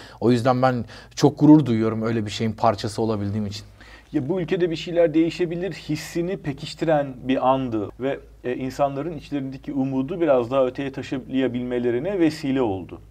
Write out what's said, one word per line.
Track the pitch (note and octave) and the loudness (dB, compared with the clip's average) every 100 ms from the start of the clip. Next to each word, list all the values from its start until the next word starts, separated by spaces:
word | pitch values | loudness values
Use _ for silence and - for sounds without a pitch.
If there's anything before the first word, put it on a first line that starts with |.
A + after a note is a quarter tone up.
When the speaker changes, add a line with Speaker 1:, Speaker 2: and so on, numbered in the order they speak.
| - - | -20 0
Speaker 1:
O | A2 | 2
yüzden | B2 C3 B2 | 4 4 4
ben | C3 B2 - - - - | 2 2 -4 -12 -16 2
çok | C#3+ - | 2 6
gurur | D#3 D#3 A#2+ | 8 8 6
duyuyorum | A2+ A2 A2+ | 2 0 -2
öyle | A2+ A2+ G#2+ | -2 -2 -4
bir | |
şeyin | - A2+ | -4 -4
parçası | G#2+ A#2 G#2 A2+ - | 2 2 2 -2 -2
olabildiğim | A2+ G#2 G2+ G#2+ G#2 | -2 -2 -2 -4 -6
için. | G#2 - - - - - | -8 -14 -20 -20 -20 -8
Speaker 2:
Ya | D3+ C3 | -4 -2
bu | F#3 | -2
ülkede | D#3+ F#3 F3 | -2 0 0
bir | D#3+ | -2
şeyler | F3+ E3+ E3 | -2 2 4
değişebilir | D#3 E3 E3 F3 E3+ F#3 | 4 2 0 -2 -2 -6
hissini | D3 - D3+ - E3+ E3+ G3 | -8 -6 -6 -4 -4 -4 -4
pekiştiren | D3+ C3+ - - D#3+ D3+ C#3 B2 | -6 -8 -10 -4 0 2 0 -6
bir | B2+ C3 B2+ | -2 2 2
andı | C3+ C3 A2 F#2+ - | 2 0 -4 -4 -4
ve, | C3 C#3 - - | -4 -4 -8 -10
e, | B2 B2+ | -6 -4
insanların | C3 B2+ C#3+ C#3 D#3 D3+ | -6 -2 -2 -2 -6 -8
içlerindeki | - C#3+ C3+ C3+ - | -8 -6 -6 -8 -6
umudu | C#3 C3+ C3 C3+ F#3 | -2 0 0 -2 0
biraz | D#3+ B2+ A#2 | 4 4 2
daha | C3+ B2+ | 2 2
öteye | B2+ C#3 | 0 -6
taşıyabilmelerine | C#3 B2 C#3 G#2+ C3 C3 B2 B2 B2 A#2+ A#2 E3+ G3+ | -8 -6 -8 -4 0 0 0 -4 -2 0 0 -2 2
vesile | D#3+ D#3 C#3 C3 | 2 0 -2 0
oldu. | A#2 F#2+ D#2+ E2+ - | 0 -2 -8 -16 -18